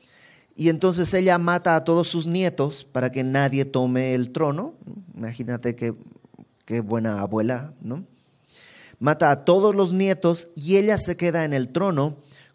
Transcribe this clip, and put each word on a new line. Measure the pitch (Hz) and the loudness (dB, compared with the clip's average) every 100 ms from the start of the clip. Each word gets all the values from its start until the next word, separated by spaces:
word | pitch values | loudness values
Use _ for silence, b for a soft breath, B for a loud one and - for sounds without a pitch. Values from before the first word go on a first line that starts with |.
| b b b b b | b b b b b
y | - 160 | -2 0
entonces | 160 190 175 170 | 2 2 2 0
ella | 185 185 175 | 2 4 4
mata | 170 175 175 | 2 0 2
a | 165 | 2
todos | 165 170 170 | 2 2 2
sus | 170 160 | -2 -2
nietos | 180 185 170 143 147 - | 0 -2 0 -4 -4 -8
para | 131 127 | -4 -4
que | 127 | -2
nadie | 131 135 139 135 | -2 0 0 0
tome | 135 131 127 127 131 | -2 0 0 0 0
el | 127 123 | -2 -2
trono. | 123 151 147 269 - - - 190 - | -2 -2 -2 -6 -12 -18 -18 -18 -14
Imagínate | 113 120 123 120 120 | -12 -10 -8 -6 -4
qué, | 120 117 - - - _ - - _ | -4 -6 -8 -14 -20 _ -20 -20 _
qué | - 117 | -6 -6
buena | 104 117 113 104 | -2 -2 -2 -4
abuela, | 98 110 110 123 147 - | -4 -2 -2 -4 -8 -16
¿no? | - 139 - _ _ _ _ B B B B B | -12 -12 -12 _ _ _ _ B B B B B
Mata | 127 151 156 | -2 2 4
a | 135 | 4
todos | 156 180 208 | 4 4 4
los | 196 185 | 4 2
nietos | 185 196 190 170 170 - | 2 0 2 0 0 -4
y | - 147 196 | -10 2 2
ella | 208 208 | 4 0
se | - 170 | -2 -2
queda | 175 165 | -2 0
en | 156 | 0
el | 139 127 | -2 -2
trono | 127 196 156 147 147 b b b | -2 0 0 0 -4 b b b